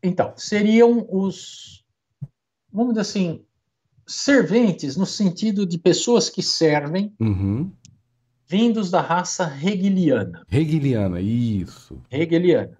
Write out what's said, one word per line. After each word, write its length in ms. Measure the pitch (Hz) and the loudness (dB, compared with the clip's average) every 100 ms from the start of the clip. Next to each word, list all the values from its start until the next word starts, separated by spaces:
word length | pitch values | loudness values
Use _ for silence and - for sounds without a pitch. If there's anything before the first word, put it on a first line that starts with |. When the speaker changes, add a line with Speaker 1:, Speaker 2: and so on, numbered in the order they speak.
Speaker 1:
então, 300 | 185 175 - - | -2 -2 -4 -6
seriam 720 | - 208 208 220 233 240 196 | -4 0 4 6 6 4 0
os, 760 | 190 190 - - - - - _ _ _ _ - _ _ _ _ | -2 -2 -6 -16 -20 -20 -20 _ _ _ _ -20 _ _ _ _
vamos 180 | 196 247 220 | -4 -2 0
dizer 60 | |
assim, 400 | 190 208 175 156 _ _ _ _ _ _ - | -2 -2 -2 -4 _ _ _ _ _ _ -16
serventes 920 | - - 277 160 220 226 165 143 139 | -6 2 4 4 2 2 0 -6 -4
no 80 | 190 | -4
sentido 600 | - 196 170 220 202 190 | 0 -2 0 -4 -2 -2
de 120 | 170 | 0
pessoas 520 | 185 170 - 233 - | 2 2 2 2 0
que 140 | - | -4
servem, 720 | - - 160 147 143 180 208 - | -4 0 2 2 -2 -4 -4 -2
Speaker 2:
Uhum. 540 | 110 95 98 107 180 - - _ _ _ _ _ _ | -2 0 0 -2 -4 -10 -20 _ _ _ _ _ _
Speaker 1:
vindos 460 | 196 233 220 185 | 0 2 0 0
da 80 | 175 | 0
raça 480 | - 170 175 - 170 139 | 0 -2 -2 -4 -6 -2
hegeliana. 840 | 170 202 196 190 165 127 101 - - | -4 0 0 2 2 2 -2 -10 -4
Speaker 2:
Hegeliana, 720 | 135 156 156 139 117 98 87 | -2 0 0 0 0 0 -2
isso. 800 | 95 117 120 101 80 - _ 65 - | -2 0 0 -2 -6 -12 _ -20 -10
Speaker 1:
Hegeliana. 640 | 135 165 165 180 135 90 - | -4 0 2 4 2 0 -12